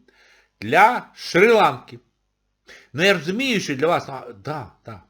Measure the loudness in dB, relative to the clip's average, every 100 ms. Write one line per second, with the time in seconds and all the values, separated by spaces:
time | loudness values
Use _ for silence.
0 | _ _ _ _ _ -14 0 4 4 2
1 | -8 -16 -4 2 4 4 2 0 -12 -20
2 | _ _ _ _ _ _ _ -20 _ -2
3 | 0 0 -2 -4 -2 -2 -2 -2 0 0
4 | -4 -14 -16 -16 -10 -10 -12 _ -20 -20